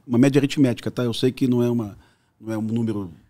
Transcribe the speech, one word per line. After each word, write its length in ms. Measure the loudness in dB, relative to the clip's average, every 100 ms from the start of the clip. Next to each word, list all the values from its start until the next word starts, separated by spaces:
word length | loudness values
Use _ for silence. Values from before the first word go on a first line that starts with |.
| -2
Uma 120 | 2
média 200 | 4 4
aritmética, 520 | 2 2 0 0 -6
tá? 120 | -4
Eu 100 | -4
sei 160 | -2 -2
que 140 | 0 0
não 160 | 2
é 80 | 2
uma, 260 | 0 -4 -10 _ _ _ _
não 120 | -8
é 60 | -6
um 40 |
número 480 | -4 -2 -2 -4 -8 -14 _